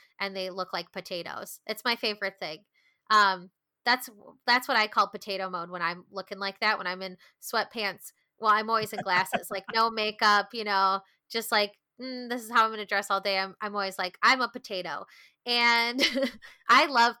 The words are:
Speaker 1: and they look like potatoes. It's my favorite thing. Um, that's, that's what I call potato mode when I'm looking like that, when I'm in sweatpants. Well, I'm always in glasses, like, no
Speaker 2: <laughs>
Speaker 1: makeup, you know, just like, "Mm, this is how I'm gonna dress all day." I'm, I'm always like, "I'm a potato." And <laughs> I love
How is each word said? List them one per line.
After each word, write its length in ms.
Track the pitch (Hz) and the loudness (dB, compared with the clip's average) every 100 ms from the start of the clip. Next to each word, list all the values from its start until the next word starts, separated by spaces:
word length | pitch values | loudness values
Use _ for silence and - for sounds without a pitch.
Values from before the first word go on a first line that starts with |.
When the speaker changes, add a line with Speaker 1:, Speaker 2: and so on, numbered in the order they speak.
| _ - | _ -10
Speaker 1:
and 160 | 196 190 | -8 -6
they 140 | 185 | -6
look 220 | 185 180 | -6 -6
like 200 | 185 175 | -6 -8
potatoes. 680 | - 180 180 170 - 196 - - | -10 -8 -8 -8 -10 -12 -12 -10
It's 180 | 220 | -6
my 120 | 247 233 | -2 -2
favorite 380 | 226 208 190 - | -2 -4 -6 -8
thing. 180 | 170 156 _ _ _ _ - | -10 -12 _ _ _ _ 2
Um, 400 | 214 202 185 180 _ _ _ - | 6 6 2 -6 _ _ _ -2
that's, 240 | 254 247 208 - - - | -2 -2 -18 -20 -8 0
that's 220 | 247 247 | 0 2
what 80 | 247 | 2
I 100 | 214 | 2
call 220 | 220 196 | 2 0
potato 400 | 208 - 190 190 | -2 -8 -6 -4
mode 220 | 180 170 | -6 -8
when 100 | 180 | -6
I'm 220 | 170 180 - | -4 -6 -10
looking 280 | 196 185 190 | -12 -10 -6
like 220 | 196 196 | -6 -2
that, 160 | 214 208 | -2 0
when 80 | 185 | -2
I'm 140 | 185 | -6
in 140 | 190 185 _ _ | -8 -12 _ _
sweatpants. 720 | - 233 220 233 202 180 - - _ - | -4 -2 -2 -4 -6 -6 -14 -20 _ -2
Well, 140 | 220 | 2
I'm 160 | 214 220 | 2 2
always 240 | 226 214 | 0 -2
in 80 | 208 | -6
glasses, 480 | 190 180 190 190 - | 0 0 0 -2 -4
like, 140 | 196 190 | -10 -4
no 160 | 220 226 | 0 0
Speaker 2:
<laughs> 0 | |
Speaker 1:
makeup, 580 | 220 214 214 220 208 202 | 0 -2 2 4 4 2
you 120 | 226 | -4
know, 360 | 208 196 190 196 - _ - | -2 2 4 2 -4 _ -10
just 200 | 226 220 | -8 0
like, 220 | 220 208 - _ - | 0 0 -4 _ -14
"Mm, 280 | 254 254 247 | -12 -10 -8
this 140 | 247 | -8
is 60 | 214 | 0
how 140 | 240 | 2
I'm 60 | 220 | 2
gonna 140 | 220 202 | 0 -4
dress 240 | 202 208 | -2 0
all 100 | 196 | -2
day." 160 | 196 190 | 0 -2
I'm, 180 | 190 185 | -2 -6
I'm 120 | 214 | -8
always 240 | 202 190 185 | -4 -4 -4
like, 200 | 180 - | -6 0
"I'm 200 | 220 262 | 2 4
a 60 | 240 | 0
potato." 580 | 247 - 190 170 147 - - - _ - | -6 -10 -8 -6 -10 -12 -20 -20 _ -2
And 540 | 240 240 233 233 240 | 2 4 4 2 0
<laughs> 680 | 247 240 262 - - - - | 0 0 -4 -4 -20 -6 4
I 160 | 247 311 | 6 6
love 300 | 254 233 233 | 4 4 2